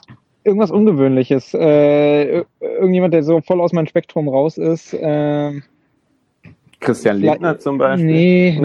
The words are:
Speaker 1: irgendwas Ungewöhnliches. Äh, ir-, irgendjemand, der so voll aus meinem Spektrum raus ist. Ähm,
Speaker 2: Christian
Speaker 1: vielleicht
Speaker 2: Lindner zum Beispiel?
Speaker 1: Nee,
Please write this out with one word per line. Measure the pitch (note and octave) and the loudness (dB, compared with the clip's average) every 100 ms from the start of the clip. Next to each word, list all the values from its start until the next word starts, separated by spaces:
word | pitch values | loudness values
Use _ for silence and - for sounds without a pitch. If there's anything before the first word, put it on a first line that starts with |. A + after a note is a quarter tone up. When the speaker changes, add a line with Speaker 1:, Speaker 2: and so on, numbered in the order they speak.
| - - _ _ | -20 -20 _ _
Speaker 1:
irgendwas | G#3 G3 F#3+ | -2 0 0
Ungewöhnliches. | G3+ G#3+ D3 C3+ C3 B2+ C3+ - | 2 2 4 2 2 0 -2 -2
Äh, | D#3+ D#3+ D3 D3 D3 D3 D3 C#3+ E3+ | 0 2 4 4 2 2 2 0 -4
ir-, | - _ | -6 _
irgendjemand, | - E3+ F#3 F#3 F3+ | -8 -2 -2 0 0
der | E3 | 0
so | D3 E3 | 0 0
voll | - F3+ | 0 -2
aus | F3 | -2
meinem | E3+ D3+ | -2 -2
Spektrum | E3+ - E3 D3 | -4 -4 -6 -2
raus | C3+ D#3+ D#3+ | 0 -2 -2
ist. | E3 E3 - - | -4 -4 -8 -8
Ähm, | D#3 D3+ D3 D3 D3 C#3+ - _ _ _ _ _ _ _ - - _ _ | -4 -2 -2 -4 -6 -10 -16 _ _ _ _ _ _ _ -20 -20 _ _
Speaker 2:
Christian | - A2+ A2+ G2+ | -4 -2 -2 0
Speaker 1:
vielleicht | G#2 D3+ | 0 0
Speaker 2:
Lindner | E3+ C#3+ | -4 -4
zum | C#3+ C3+ | -4 -2
Beispiel? | C3+ C#3 D#3+ | 0 0 0
Speaker 1:
Nee, | D#3+ F3+ F3+ F3+ D3+ | 2 2 2 2 0